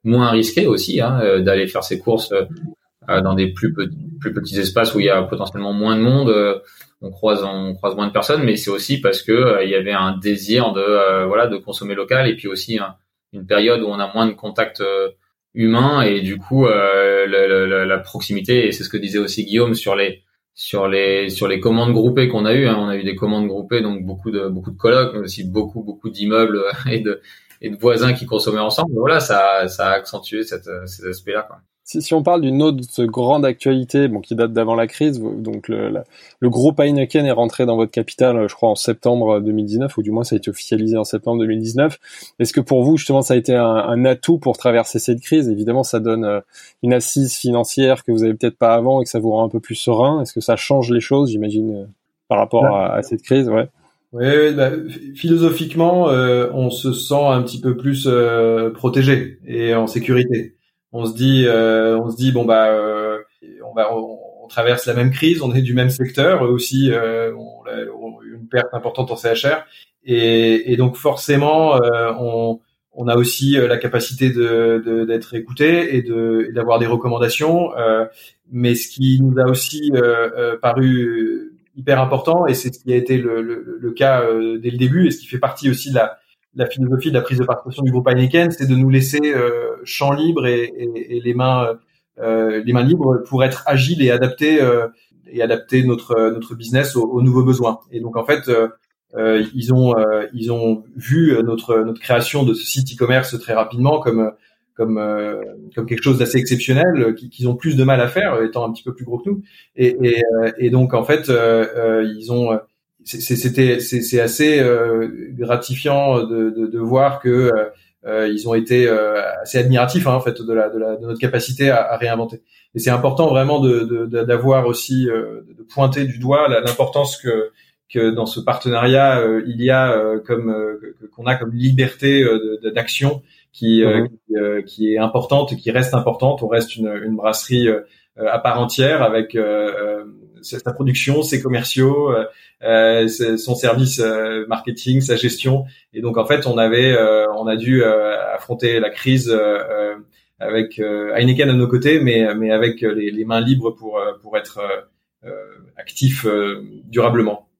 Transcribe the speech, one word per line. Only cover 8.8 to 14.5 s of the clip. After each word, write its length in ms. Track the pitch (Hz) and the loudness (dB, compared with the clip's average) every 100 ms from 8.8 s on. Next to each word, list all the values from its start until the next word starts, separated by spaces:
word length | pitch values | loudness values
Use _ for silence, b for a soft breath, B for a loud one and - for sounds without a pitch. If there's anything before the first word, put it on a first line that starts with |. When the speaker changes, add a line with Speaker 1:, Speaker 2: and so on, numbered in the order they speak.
| - 139 | -4 -2
Speaker 1:
parce 220 | 101 95 | 0 -2
que, 80 | - | 0
euh, 320 | 117 127 101 | 2 4 2
il 80 | 95 | 0
y 40 | 98 | -2
avait 160 | 95 | -2
un 240 | 101 95 95 | -2 -2 -2
désir 540 | 101 101 98 120 113 | -4 -4 0 0 2
de, 100 | 98 | 0
euh, 440 | 101 104 95 95 92 | 0 2 2 2 0
voilà, 220 | 104 120 | 0 0
de 100 | 98 | -4
consommer 380 | 104 95 101 101 | -10 -12 -8 -8
local, 320 | 95 131 127 | -2 0 0
et 80 | 110 | -2
puis 120 | 101 | -8
aussi 300 | 95 - 110 | -10 -6 -6
un, 160 | 98 92 _ _ _ | -6 -12 _ _ _
une 140 | 101 92 | -18 0
période 340 | 104 110 117 | 2 4 2
où 60 | 107 | 0
on 120 | 101 | -4
a 120 | 98 | -4
moins 140 | 107 113 | 0 -2
de 60 | |
contacts, 480 | 101 107 | -2 -6